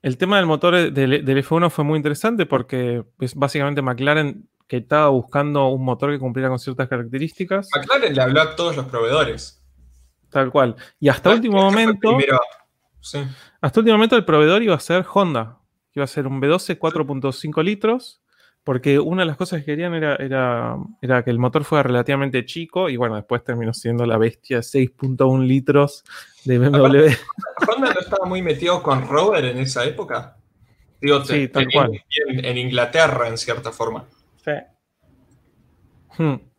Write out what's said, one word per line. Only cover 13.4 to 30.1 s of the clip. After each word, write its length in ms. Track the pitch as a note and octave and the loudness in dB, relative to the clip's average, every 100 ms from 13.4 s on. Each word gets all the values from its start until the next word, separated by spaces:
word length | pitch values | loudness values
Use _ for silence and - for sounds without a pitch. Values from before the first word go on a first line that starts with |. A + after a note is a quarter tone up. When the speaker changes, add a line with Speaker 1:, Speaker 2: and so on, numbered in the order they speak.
| - _ | -20 _
Speaker 1:
hasta 200 | D3 A3+ | 0 2
último 160 | A3+ G#3+ | 4 4
momento 200 | A3+ B3 | 4 2
el 80 | |
proveedor 380 | F3+ D#3 D3+ G3 | 4 4 4 4
iba 120 | A#3 | 2
a 60 | D#3 | 0
ser 240 | - F3 F3+ | 0 -2 0
Honda, 460 | G3+ F#3 C3 A2+ A#2+ _ _ _ | 0 2 -2 -6 -14 _ _ _
que 80 | - | -6
iba 40 | |
a 40 | C#3 | -6
ser 180 | - C3 | -4 -6
un 120 | C3+ | -2
V 100 | C#3 | 0
doce 300 | F3+ - F3 | 0 -2 -4
cuatro 280 | D#3+ E3 C#3+ | -4 -2 -4
punto 260 | C3+ C3+ | -4 -4
cinco 300 | B2+ D#3 D#3 | -6 -6 -2
litros, 600 | E3+ G#3 A3 B3 - _ _ _ _ _ | -2 0 -2 -2 -6 _ _ _ _ _
porque 360 | - B2+ C#3+ C#3 | -4 -2 2 2
una 240 | D#3 F3+ | 2 0
de 40 | E3+ | -2
las 100 | C#3+ | -2
cosas 240 | F#3 E3 | -6 -6
que 60 | C#3+ | -6
querían 260 | D3 F3 | -6 -4
era, 240 | E3 D#3 C#3 | -4 -2 -4
era, 600 | C3+ C3 B2+ A#2+ A#2+ C3 - - | -4 -2 -2 -2 -4 -8 -10 -10
era 200 | B2 B2 | -2 0
que 60 | A#2+ | 0
el 100 | A#2 | 0
motor 260 | B2 D#3 | 0 0
fuera 180 | D3 D#3 | 0 0
relativamente 640 | C3+ B2 A#2+ C#3 C#3 B2+ B2 | 2 0 0 -2 -2 -4 -6
chico, 420 | E3 E3 F3 F#3 | -12 -6 -2 -2
y 80 | B2 | -2
bueno, 200 | A#2+ G#2+ | -4 -4
después 280 | G#2 A#2+ | -4 -6
terminó 300 | - A#2+ A2+ | -4 -4 -4
siendo 320 | A2+ A#2 A#2 A#2+ | -6 -4 -2 0
la 100 | A2+ | 2
bestia 400 | A2+ - _ B2 | 0 -2 _ -6
de 60 | |
seis 280 | A#2 C#3 B2+ | -2 -2 -2
punto 380 | _ C3+ B2+ C3+ | _ -6 0 2
un 180 | C3 B2+ | 2 2
litros 560 | C3+ C3+ C#3+ C#3+ - _ - - _ C3+ | 2 2 2 2 -2 _ -20 -20 _ 0
de 120 | B2 | 2
B 80 | C3 | 4
M 100 | C#3+ | 6
W. 280 | C3+ C#3 D#3 | 6 8 6
Speaker 2:
Aparte, 680 | A#2+ - - - - - A#3 | 4 -6 -14 -12 -4 -2 0
Honda 160 | C4 | 0
no 80 | F#3 | -2
estaba 260 | F3+ G3+ F3+ | -2 -4 -2
muy 140 | F#3 | -4
metido 420 | F3 C#3 E3+ F3+ | -2 -2 0 0
con 240 | D3+ C3 B2+ | 0 -2 0
Rover 380 | C#3+ F#3+ F#3+ | 2 2 2
en 140 | B2+ B2 | -2 -4
esa 260 | C3 B2+ | -4 -2
época. 540 | B2+ - - | -4 -4 -8